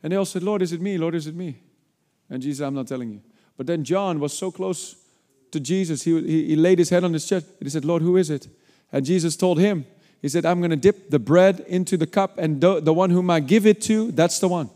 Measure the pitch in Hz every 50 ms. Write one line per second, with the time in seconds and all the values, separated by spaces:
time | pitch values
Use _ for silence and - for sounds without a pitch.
0 | - 156 180 196 196 - - 180 175 202 214 202 185 170 170 165 175 202 196 175
1 | 160 165 165 170 147 156 156 170 185 170 131 - _ _ _ _ _ _ _ _
2 | _ _ _ _ _ _ 127 127 127 143 143 135 147 135 139 139 127 - 135 127
3 | 123 113 107 101 _ _ _ _ _ _ _ _ 135 131 170 165 147 113 170 190
4 | 202 190 170 151 143 147 - - 190 185 - - 185 190 180 - - - - _
5 | _ _ _ _ _ _ _ _ _ _ - 156 139 139 175 190 190 165 160 131
6 | - 170 165 160 - 151 156 160 156 - 160 151 160 180 185 170 175 156 180 180
7 | 175 180 165 156 - - 196 185 156 - - _ - 139 139 156 135 151 170 170
8 | 160 175 180 185 185 151 156 135 - - _ _ _ _ _ _ _ _ - 135
9 | 135 131 180 185 156 170 151 - - 185 175 151 180 208 202 165 131 - _ _
10 | _ _ _ _ - 143 135 175 160 160 180 175 175 170 165 143 143 196 208 -
11 | - - - 143 110 98 151 180 185 196 196 185 - - 180 185 185 - 190 175
12 | 160 160 - 202 196 185 - - 175 160 156 139 160 180 196 165 151 156 160 170
13 | 190 185 175 180 185 180 170 165 147 131 185 220 196 214 208 214 - - 220 214
14 | 220 233 170 135 165 175 - - - 185 180 175 147 113 -